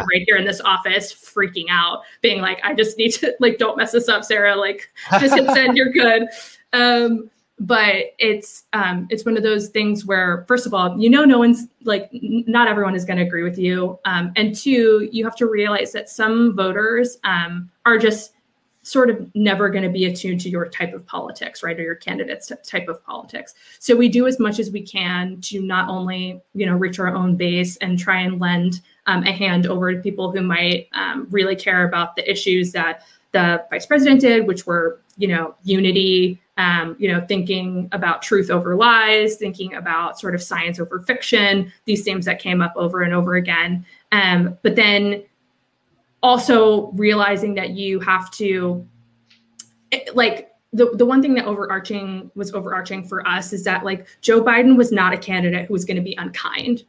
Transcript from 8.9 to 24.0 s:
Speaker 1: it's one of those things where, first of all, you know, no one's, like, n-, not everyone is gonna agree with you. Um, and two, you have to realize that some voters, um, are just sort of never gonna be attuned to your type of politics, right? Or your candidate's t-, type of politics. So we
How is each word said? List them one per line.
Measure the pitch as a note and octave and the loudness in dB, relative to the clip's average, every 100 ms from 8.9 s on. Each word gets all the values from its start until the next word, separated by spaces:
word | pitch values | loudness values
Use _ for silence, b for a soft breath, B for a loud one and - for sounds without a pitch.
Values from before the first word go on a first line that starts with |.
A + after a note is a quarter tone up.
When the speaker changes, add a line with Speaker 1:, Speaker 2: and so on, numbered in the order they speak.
| F3+ F3+ | -2 -4
Speaker 1:
it's | A3 A#3 | -4 -2
one | A3 | 0
of | |
those | A3 G#3 G#3 | 2 0 -2
things | G#3+ G#3 G#3 F#3+ | -2 -2 -2 -2
where, | F#3 F3+ F3 - | 0 0 -2 0
first | B3 A#3+ | -2 0
of | F#3+ | -2
all, | F3+ F#3+ | -2 2
you | A3+ | 4
know, | C#4 D4 | 6 8
no | A#3+ | 8
one's, | A#3+ A#3 - _ A#3 | 6 4 0 _ -4
like, | G3+ - | -2 -4
n-, | - G#3+ A3+ A3+ | -10 -4 -4 0
not | A#3+ A3 | 2 4
everyone | G#3 F#3+ F#3+ | 2 0 -2
is | |
gonna | F3+ F3+ | -2 -2
agree | F3 E3+ | -2 -2
with | F3 F#3 | -4 -2
you. | F3+ F#3 F#3 F#3 F#3+ | -2 0 -4 -4 -4
Um, | F3+ F3 G#3+ | -4 -2 -2
and | G#3+ G#3+ | -2 -2
two, | C#4 B3 A3+ G#3+ G#3 | 0 4 4 4 2
you | A3 | -4
have | A3+ - | -4 -2
to | A3+ | 0
realize | G#3 G#3 G3+ - | 0 0 -2 -4
that | - - | -8 -10
some | - A3 A#3 A#3 F#3+ | -2 0 4 2 2
voters, | F#3+ G3+ A3 A#3 B3 - | -2 0 0 0 -2 -4
um, | G3 F3 E3+ F3 - _ A#3 | -4 -2 -4 -8 -12 _ 2
are | A3 | 4
just | A3 G#3+ - _ _ _ _ _ | 4 0 -8 _ _ _ _ _
sort | - C4+ B3 | -2 2 2
of | G#3 - G#3 | 2 -6 0
never | G#3 F#3+ G3+ | 0 2 0
gonna | G3 F#3 | 0 -2
be | F#3 F#3 | 0 -2
attuned | F3+ F#3+ F3 | -2 -4 -4
to | F3+ | -4
your | F3 E3+ | -6 -6
type | - F3 | -6 -8
of | - - | -8 -12
politics, | - - - - - | -12 -10 -12 -14 -10
right? | E3+ E3+ | -10 -8
Or | |
your | E3 E3+ | -8 -8
candidate's | - F#3+ F#3 G3+ - | -8 -8 -8 -10 -14
t-, | - | -16
type | - F#3 F3 | -10 -10 -8
of | E3 | -12
politics. | - - - - - b b b | -14 -16 -14 -16 -16 b b b
So | - | 2
we | A#3+ | 4